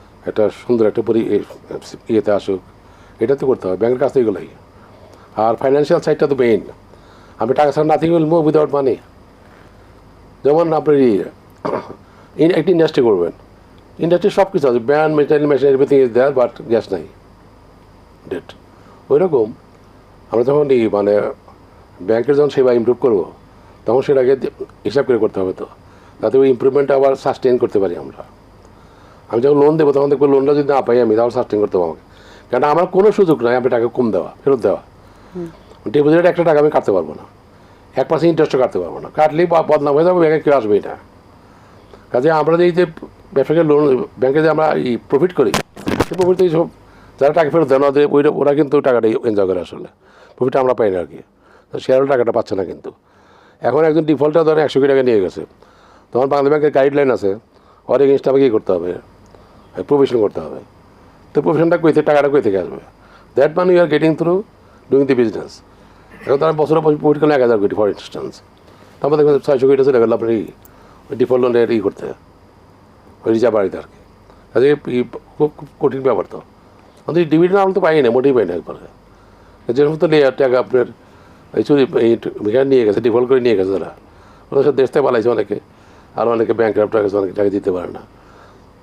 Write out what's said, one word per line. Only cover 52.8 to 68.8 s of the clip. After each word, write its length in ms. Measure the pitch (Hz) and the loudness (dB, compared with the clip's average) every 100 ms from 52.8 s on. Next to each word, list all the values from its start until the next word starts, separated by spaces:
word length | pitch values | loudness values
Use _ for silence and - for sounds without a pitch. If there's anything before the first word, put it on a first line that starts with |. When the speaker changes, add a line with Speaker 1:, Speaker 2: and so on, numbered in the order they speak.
| 80 - _ _ _ _ _ _ | -16 -18 _ _ _ _ _ _
Speaker 1:
এখন 220 | 117 135 | -2 0
একজন 200 | 160 156 | 2 0
ডিফল্টার 400 | 156 135 151 160 | 0 0 2 2
ধরেন 200 | 156 156 | 2 2
একশো 160 | 139 131 | 0 0
কোটি 100 | 139 | 2
টাকা 140 | 135 | 2
নিয়ে 180 | 127 110 | 2 0
গেছে, 240 | 90 80 76 _ _ _ _ _ _ | 0 -6 -16 _ _ _ _ _ _
তখন 160 | 117 135 | -4 0
বাংলা 220 | 143 139 | 0 0
ব্যাংকের 220 | 151 147 | 2 2
গাইডলাইন 400 | 147 139 139 139 | 2 2 2 0
আছে, 240 | 113 101 104 _ _ _ _ - | 0 -2 -6 _ _ _ _ -2
ওর 140 | 123 | 2
against-এ 280 | 139 139 143 | 2 2 2
আমাকে 140 | 135 | 2
কী 60 | 135 | 2
করতে 220 | 107 - | 0 -2
হবে, 220 | 90 87 85 - _ - - - - - - 92 | -4 -4 -10 -14 _ -20 -20 -20 -20 -18 -10 -2
প্রভিশন 320 | 143 131 120 | 0 2 0
করতে 200 | 101 - | -2 -4
হবে। 200 | 78 - - _ _ _ - - - | -12 -14 -20 _ _ _ -20 -20 -8
তো 80 | - | -4
প্রভিশনটা 360 | 151 151 165 170 | -2 0 0 2
কই 160 | 165 | 2
থেকে, 120 | 147 151 | 2 2
টাকাটা 240 | 147 143 | 2 2
কই 120 | 143 | 2
থেকে 180 | 110 95 | 0 -2
আসবে? 180 | 80 65 - _ - - - - | -4 -12 -18 _ -20 -20 -6 0
That 160 | 151 165 | 0 0
money 140 | 180 | 2
you 100 | 175 | 2
are 120 | 170 | 2
getting 220 | 147 160 147 | 0 0 0
through 240 | 165 185 226 _ _ - - | -2 -4 -6 _ _ -18 -2
doing 180 | 135 135 | 0 2
the 100 | 123 | 0
business। 320 | 117 87 73 - - - - - - - - | 0 -4 -12 -18 -20 -20 -20 -20 -20 -10 -4
এখন 120 | 139 | 0
তারা 160 | 160 | 0
বছরে 260 | 156 143 160 | 0 0 0
বছর 180 | 156 147 | 0 0
প্রফিট 240 | 151 147 | 0 0
করলে 140 | 151 143 | 2 2
এক 60 | |
হাজার 180 | 120 113 | 2 2
কোটি, 160 | 98 95 | 0 -2
for 120 | 104 | -2
instance, 480 | 87 - - - - _ _ _ - | -4 -12 -14 -14 -16 _ _ _ -20